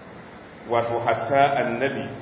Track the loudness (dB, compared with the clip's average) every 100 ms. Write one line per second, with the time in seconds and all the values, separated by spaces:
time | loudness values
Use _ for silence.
0 | -18 -18 -18 -18 -18 -16 0 0 2 0
1 | 2 0 2 4 6 4 0 0 0 -2
2 | -6 -10